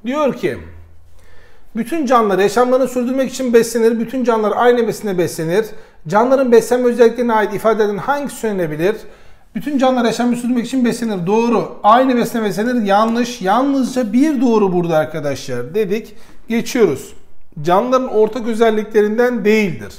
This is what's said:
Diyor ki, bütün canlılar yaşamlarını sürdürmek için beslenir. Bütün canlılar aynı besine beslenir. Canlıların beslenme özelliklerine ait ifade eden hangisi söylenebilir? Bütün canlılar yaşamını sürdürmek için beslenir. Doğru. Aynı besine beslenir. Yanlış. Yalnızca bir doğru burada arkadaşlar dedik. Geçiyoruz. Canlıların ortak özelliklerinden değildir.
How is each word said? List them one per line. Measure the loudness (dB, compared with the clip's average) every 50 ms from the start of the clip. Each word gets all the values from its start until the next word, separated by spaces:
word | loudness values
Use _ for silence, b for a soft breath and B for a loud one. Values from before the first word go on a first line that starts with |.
| -4
Diyor | -4 -2 0 0 0 0
ki, | -2 -4 -4 -4 -4 -12 -16 -18 -20 -20 -20 -20 -20 -20 -18 b b b b b b b b b b b b -8
bütün | -8 -6 -4 -4 -4 0
canlılar | 2 4 4 4 4 2 2
yaşamlarını | 2 2 4 2 2 2 2 2 2
sürdürmek | 0 -2 -2 -2 -2 0 -2 -2 -2
için | -4 -4 -2 4 4
beslenir. | 4 4 4 0 2 2 2 2 0
Bütün | -4 -4 -4 -2 0
canlılar | 0 0 2 0 0 0
aynı | 2 4 4 4 4 2
besine | -2 -2 -6 -6 -4 -2
beslenir. | -2 -2 -2 -2 -4 -4 0 0 0 -2 -2 -8 B B B B B B
Canlıların | 0 2 2 4 4 4 2 4 6
beslenme | 4 4 4 4 0 2 2
özelliklerine | 0 4 6 4 4 4 2 -2 0 2
ait | 2 0 0 -4
ifade | -2 0 0 2 2 0
eden | 0 0
hangisi | -4 -2 -2 -2 -2 -2 -8 -8
söylenebilir? | -6 -6 -4 -2 -2 -4 -4 -4 -2 -2 -2 -2 -4 -10 b b b b b b b b b _
Bütün | -8 -6 -4 -2
canlılar | 0 2 2 2 2 0
yaşamını | -2 0 0 0 -2 -2
sürdürmek | -2 -2 -2 -2 -2 -2
için | -2 -2 0 0
beslenir. | 0 0 -2 -4 -4 -4 -4 -2
Doğru. | 0 0 2 2 2 0 0 -2 -4 -10 0 4
Aynı | 4 4 6 4 2 2
besine | 0 0 -2 -2 -4 -4
beslenir. | -2 -2 -2 -2 -2 -2 -2
Yanlış. | 0 2 2 2 2 2 0 -2 -2 -4 -4 -4
Yalnızca | -2 0 2 2 2 0 0 0 -2 -2 -2 -4 -4 0 2
bir | 2 2 4 2 2
doğru | 2 2 4 4 2 2 2
burada | 0 0 2 0
arkadaşlar | 0 0 0 -4 -6 -4 -4 -6 -6 -6 -6 -6 -6 -6 -4 -2
dedik. | -2 -2 0 -2 -4 -6 -10 -14 b b b b b b -4
Geçiyoruz. | -4 -4 -4 -2 2 2 4 4 2 -2 -8 -14 -14 -16 -14 -12 -12 -12 -12 -12 -12 -6
Canlıların | 0 2 2 2 2 2 0 0 0 0 2
ortak | 2 2 2 0 -6 -4
özelliklerinden | -4 0 2 2 2 2 0 -4 0 2 2 2 2 2 2 0 0 0 0 2
değildir. | 2 2 4 2 0 -2 -6 -10 -14 -14